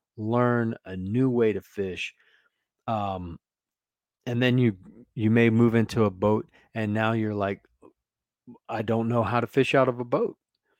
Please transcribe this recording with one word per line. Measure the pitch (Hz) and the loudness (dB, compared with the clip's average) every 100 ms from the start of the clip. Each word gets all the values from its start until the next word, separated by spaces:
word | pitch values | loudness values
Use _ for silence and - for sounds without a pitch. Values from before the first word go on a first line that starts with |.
| _ - | _ -10
learn | 110 120 123 120 113 113 | -4 0 2 0 -2 -6
a | - 92 | -10 -10
new | 95 113 131 | -4 -2 0
way | 120 113 | 2 0
to | 98 | 0
fish. | - - 95 85 - - _ _ _ _ _ _ - | -6 -8 -8 -8 -12 -14 _ _ _ _ _ _ -8
Um, | 113 101 95 87 82 _ _ _ _ _ _ _ _ - | -4 -4 -6 -10 -14 _ _ _ _ _ _ _ _ -6
and | 120 | 0
then | 127 123 | 2 4
you, | 123 95 - 113 123 | 2 0 -8 -20 -16
you | - 110 | -2 2
may | 117 117 | 4 6
move | 113 117 | 6 4
into | 117 110 - | 4 0 0
a | 104 | 0
boat, | 92 104 107 - _ _ | 0 0 0 -4 _ _
and | 113 110 | -8 -4
now | 107 110 | -2 -2
you're | 113 107 | -2 -2
like, | 104 98 98 _ _ 69 _ _ _ _ _ - - - | -2 -4 -6 _ _ -20 _ _ _ _ _ -20 -20 -10
"I | 113 | -8
don't | 110 113 113 | -2 -2 0
know | 120 | 0
how | 104 120 | 0 0
to | 117 | 0
fish | - 127 | 0 2
out | 139 127 | 2 2
of | 120 | 0
a | |
boat." | 120 143 226 - _ _ _ _ | -4 -4 -4 -6 _ _ _ _